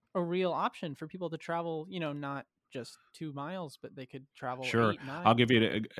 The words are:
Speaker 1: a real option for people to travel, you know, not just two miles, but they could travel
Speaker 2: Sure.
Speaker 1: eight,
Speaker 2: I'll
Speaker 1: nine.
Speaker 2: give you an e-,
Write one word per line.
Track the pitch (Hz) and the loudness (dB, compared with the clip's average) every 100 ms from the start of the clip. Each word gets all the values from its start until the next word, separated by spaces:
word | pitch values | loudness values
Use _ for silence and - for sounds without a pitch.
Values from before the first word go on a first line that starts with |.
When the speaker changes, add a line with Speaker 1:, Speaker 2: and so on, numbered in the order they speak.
| _ | _
Speaker 1:
a | 185 | -4
real | 170 180 185 | 0 0 0
option | 151 220 - 170 | 0 -2 -2 -8
for | 135 160 | -8 -10
people | 185 175 | -6 -6
to | 160 | -6
travel, | - 170 170 160 170 | -4 -2 -2 -4 -4
you | 185 | -4
know, | 156 | -4
not | 147 139 139 - _ _ | -4 -6 -6 -10 _ _
just | 131 117 - _ | -10 -10 -14 _
two | - 160 | -12 -10
miles, | 139 147 190 156 - | -6 -6 -6 -8 -12
but | - 139 | -16 -14
they | 131 | -14
could | 135 139 - | -14 -16 -10
travel | 131 127 127 | -6 -4 2
Speaker 2:
Sure. | 117 113 | 4 4
Speaker 1:
eight, | - 135 151 | 2 -6 2
Speaker 2:
I'll | 107 | 4
Speaker 1:
nine. | |
Speaker 2:
give | 117 117 | 6 6
you | 120 | 6
an | 110 92 | 6 2
e-, | 110 | -4